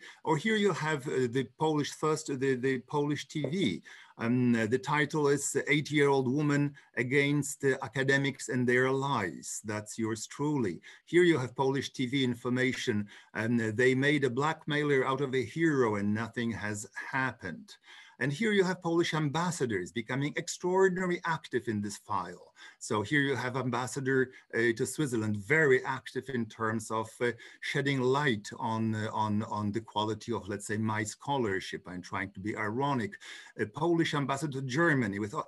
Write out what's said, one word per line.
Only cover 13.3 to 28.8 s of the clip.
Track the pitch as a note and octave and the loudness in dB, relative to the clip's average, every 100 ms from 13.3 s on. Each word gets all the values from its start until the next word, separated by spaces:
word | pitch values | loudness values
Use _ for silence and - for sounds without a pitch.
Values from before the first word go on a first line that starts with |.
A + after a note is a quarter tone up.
and, | - A2 A#2+ | -4 0 2
uh, | A2 | 0
they | G#2+ B2+ C3 | 2 4 4
made | C#3 D3+ | 2 2
a | C3 | 2
blackmailer | A#2+ D3 D#3 - D3 D3 C3+ B2+ | 0 0 -2 -4 -2 2 2 2
out | C3 | 0
of | C#3 C3 | 0 -2
a | |
hero | A2 D#3+ E3 C#3+ A#2 G#2 | -2 0 2 4 4 2
and | G2+ | 0
nothing | G#2+ A2+ B2 A#2 | 0 -2 -4 -4
has | A2+ G#2 G#2 G#2 - - | -4 -4 -6 -8 -12 -6
happened. | C3+ C3 A#2 F#2 D#2 - - - - - - | -2 -2 -4 -10 -10 -14 -20 -20 -20 -20 -6
And | C3+ | -4
here | C#3+ A3 | 0 2
you | G3+ | 4
have | F3+ F3+ | 4 2
Polish | E3+ E3+ E3 D#3+ | 0 2 2 2
ambassadors | D3+ D3+ F3 E3+ C3+ G2 F2+ | 0 0 -2 0 0 0 -2
becoming | - A2+ C3 C#3+ - | -6 -4 -2 -2 -4
extraordinarily | E3+ - F3+ F#3 F#3+ F3+ F#3 F3 E3+ | -8 -4 0 4 4 2 -2 -2 -2
active | D#3 - B2 A2+ | -4 -2 -4 -2
in | G#2 | -2
this | G#2 - | -4 -8
file. | - G2+ F2 F2 - - - - | -6 -4 -4 -10 -18 -20 -20 -16
So | - A2 | -4 -2
here | G2+ D3+ | 0 0
you | C#3 B2+ | 2 0
have | B2 B2 | -2 -4
Ambassador, | B2 A#2+ B2+ C#3+ C3+ C3+ B2 - - | -2 -2 -4 -4 0 2 2 -4 -6
uh, | A2+ A#2 A2+ | 0 2 2
to | B2+ | -2
Switzerland, | - D3+ A#2 G#2+ G#2 | -2 -2 0 0 -2
very | G2 D#3 D3+ B2+ | 0 2 4 4
active | C3 C3 - - - | 2 -6 -6 -8 -4
in | B2+ A2 | -4 -4
terms | - A2 A2+ A2+ | -4 -2 -2 -2
of, | A2 A2 - | -4 -4 -2
uh, | A#2+ A#2 - - | -2 -2 -10 -12
shedding | - D3+ C#3 C#3 | -4 -2 0 2
light | B2+ C3+ D3 G#2+ G#2 - | 2 2 2 0 -2 -6
on, | A2+ A2+ | -4 0